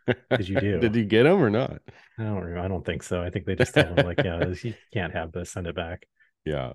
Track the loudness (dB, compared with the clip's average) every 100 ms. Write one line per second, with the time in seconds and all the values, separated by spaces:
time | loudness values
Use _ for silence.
0 | -2 -4 -2 -2 0 0 2 2 2 2
1 | 4 6 8 6 4 2 -2 -6 -18 -20
2 | _ -8 -4 -4 -4 -4 -4 -4 -4 -6
3 | -4 -4 -4 -4 -2 0 2 4 2 2
4 | 0 0 0 0 -2 -4 -8 -10 _ -4
5 | -4 -4 -6 -8 -8 -8 -6 -6 -6 -10
6 | _ _ _ _ -4 -4 -4